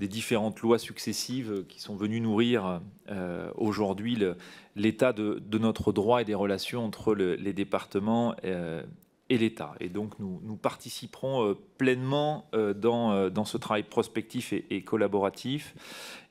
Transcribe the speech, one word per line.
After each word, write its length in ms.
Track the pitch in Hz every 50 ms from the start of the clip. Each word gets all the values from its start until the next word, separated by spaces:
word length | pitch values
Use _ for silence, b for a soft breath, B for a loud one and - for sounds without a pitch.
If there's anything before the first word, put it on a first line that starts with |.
des 80 | 98 98
différentes 520 | 101 113 110 - 123 107 107 110 98 -
lois 180 | - 113 117 110
successives 840 | - - 101 - - 117 104 - - - 127 131 123 110 104 98 90 -
qui 120 | - -
sont 140 | - - 104
venues 260 | 92 104 107 110 117
nourrir, 600 | 113 113 104 107 117 120 120 110 95 92 90 85 92 101 - - - -
euh, 400 | 101 95 90 90 87 85 85 - -
aujourd'hui 640 | - 113 107 101 101 107 95 95 98 107 120 123
le, 200 | 113 101 90 85 B B B B B B B _
l'état 380 | 104 104 110 107 - 131 127
de, 280 | 117 107 107 104 - - -
de 120 | 101 107 110
notre 340 | 113 113 107 - - 110
droit 300 | 98 107 98 110 123 120
et 20 | 117
des 100 | 104 107
relations 500 | 95 101 98 98 95 - - - 120 117
entre 300 | 107 98 - - 110 107
le, 220 | 101 95 90 82
les 160 | - 92 98
départements, 840 | 87 92 98 - - 95 - - - 101 101 110 113 117 117 117 - - -
euh, 380 | 92 92 87 85 82 82 78 - - - - - _ _ _ _ -
et 100 | 131 113
l'État. 380 | 113 110 - - 78 73 73 -
Et 120 | - 90
donc 280 | 90 104 107 107 - -
nous, 220 | 104 95 90 85
nous 140 | 92 110 107
participerons, 880 | 90 - 123 - - - 123 - - 127 107 - - - 131 135 127 113
euh, 140 | 104 98 - - - _ -
pleinement, 680 | 135 131 127 127 127 131 139 147 147 151 151 147 - -
euh, 220 | - 110 107 104 98
dans, 380 | 101 104 117 117 120 117 110
euh, 180 | 101 98 95 92
dans 140 | 92 107 104
ce 140 | - - 117
travail 260 | - - 110 104 104
prospectif 680 | - - 120 104 - - 117 107 - - 123 117 -
et, 140 | 104 90 - -
et 120 | 104 98
collaboratif. 920 | 90 - - 110 104 98 98 101 98 98 - - - 123 135 147 - - - B B B B B B B B B B B